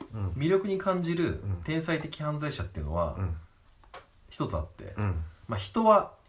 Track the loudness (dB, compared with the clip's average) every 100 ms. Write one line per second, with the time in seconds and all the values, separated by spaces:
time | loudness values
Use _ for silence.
0 | -8 -6 -4 0 2 2 2 -2 0 0
1 | 0 2 0 0 -4 -4 -2 -2 0 -2
2 | -2 -6 -4 -2 -4 -4 -6 -6 -2 0
3 | 0 0 -2 -4 -8 -20 -20 -20 -20 -20
4 | -20 -20 -14 -6 -4 -2 -6 -10 -10 -2
5 | 0 0 -4 -10 -6 -6 -2 4 8 8
6 | 6 -8